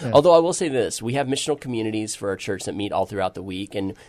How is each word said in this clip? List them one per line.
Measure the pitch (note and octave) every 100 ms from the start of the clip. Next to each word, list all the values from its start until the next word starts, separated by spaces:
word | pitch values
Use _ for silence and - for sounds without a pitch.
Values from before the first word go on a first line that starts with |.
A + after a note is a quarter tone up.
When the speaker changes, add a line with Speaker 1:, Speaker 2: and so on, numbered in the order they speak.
Speaker 1:
Yeah. | C3
Speaker 2:
Although | B2+ E3
I | E3
will | E3+
say | F3 E3+
this, | C3 G2 -
we | A#2
have | C3+ C3
missional | C3+ - C#3+
communities | C3 A#2 A2 G#2+ G#2+ -
for | G2+
our | F#2+
church | - F#2+
that | -
meet | F2+ G2+
all | D#2+ F#2+
throughout | G2+ F#2
the | F#2
week, | F#2+ F#2 G2+ G#2
and | F#2+ -